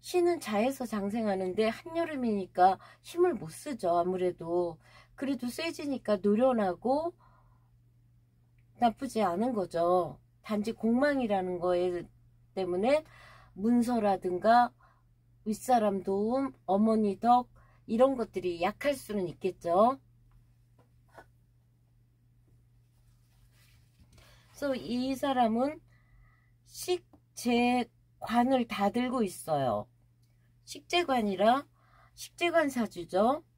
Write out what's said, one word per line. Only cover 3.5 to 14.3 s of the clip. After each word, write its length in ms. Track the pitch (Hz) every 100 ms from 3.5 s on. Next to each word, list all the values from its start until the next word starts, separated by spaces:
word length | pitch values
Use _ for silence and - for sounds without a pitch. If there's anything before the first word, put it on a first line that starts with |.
쓰죠. 460 | - - 254 180 175
아무래도. 840 | 175 185 180 175 170 175 175 170 _ - -
그래도 360 | - 269 277 247
세지니까 680 | 240 330 330 294 269 - 208
노련하고 960 | 202 208 262 240 196 175 226 269 330 - - _ _ _ _ _ _ _ _ _ _ _ _ _ _ -
나쁘지 420 | 233 220 269 220
않은 320 | 202 170 240
거죠. 640 | 226 180 165 170 180 165 139 _ _
단지 300 | - 208 208
공망이라는 880 | 220 220 240 285 277 240 196 185 180
거에 440 | 180 180 180 175 - _ _ _ _ -
때문에 480 | 185 180 220 294 311 - - - -
문서라든가 1160 | - 208 240 233 240 208 190 185